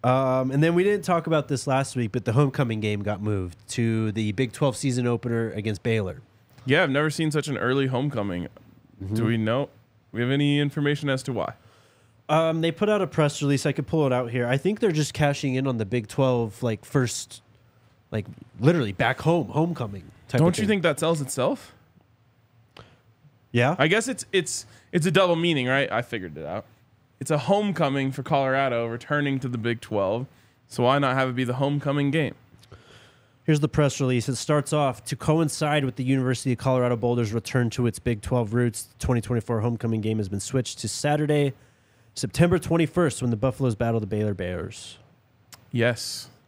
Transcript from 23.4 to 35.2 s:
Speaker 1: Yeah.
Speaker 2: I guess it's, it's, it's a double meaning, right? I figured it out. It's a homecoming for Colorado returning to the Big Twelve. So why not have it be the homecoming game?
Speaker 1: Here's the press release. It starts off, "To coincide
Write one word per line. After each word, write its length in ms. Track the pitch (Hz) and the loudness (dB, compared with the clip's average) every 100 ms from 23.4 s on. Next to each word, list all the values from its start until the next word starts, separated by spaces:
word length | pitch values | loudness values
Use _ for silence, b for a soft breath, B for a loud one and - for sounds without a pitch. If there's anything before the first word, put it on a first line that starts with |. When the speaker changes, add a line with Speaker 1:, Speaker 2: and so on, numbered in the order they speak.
| _ | _
Speaker 1:
Yeah. 220 | 120 127 180 | 2 2 4
Speaker 2:
I 100 | 156 | 2
guess 200 | 208 226 | 2 0
it's, 180 | 254 - | -6 -2
it's, 340 | 190 170 - - B B | -2 -2 -8 -12 B B
it's 140 | 180 160 | 0 4
a 40 | |
double 260 | 170 185 165 | 4 4 2
meaning, 300 | 170 151 123 | 2 0 0
right? 240 | 135 139 | 0 0
I 120 | 110 | -2
figured 340 | 120 113 90 76 | -4 -8 -8 -10
it 80 | |
out. 200 | 76 95 - _ _ _ _ _ | -8 -10 -10 _ _ _ _ _
It's 100 | 131 | -2
a 80 | 151 | -2
homecoming 720 | 151 202 208 165 143 139 135 | 2 2 2 0 0 0 -2
for 100 | 131 | -4
Colorado 640 | 131 147 135 135 135 120 117 | -2 0 2 0 0 0 -2
returning 540 | 117 - 147 143 135 | -6 -4 -2 0 -2
to 80 | 127 | -4
the 80 | 120 | -4
Big 240 | 113 117 | -4 -4
Twelve. 460 | - 107 95 113 131 b b b _ | -2 0 0 -2 -4 b b b _
So 140 | - | 0
why 160 | 123 139 | 4 4
not 160 | 139 131 | 2 2
have 140 | 131 | 0
it 40 | |
be 100 | 123 | 0
the 100 | 123 | -2
homecoming 560 | 123 143 143 143 143 143 | 0 -2 -2 -2 0 0
game? 240 | 156 139 - _ - B B B B B B B B | 0 -2 -6 _ -20 B B B B B B B B
Speaker 1:
Here's 160 | - 151 | 0 2
the 80 | 147 | 2
press 320 | - 143 - | 2 2 2
release. 260 | 135 127 110 | 0 0 0
It 80 | 123 | -4
starts 380 | - 151 143 | 0 0 2
off, 280 | 151 139 113 - | 0 0 -2 -8
"To 100 | |
coincide 680 | 143 | -4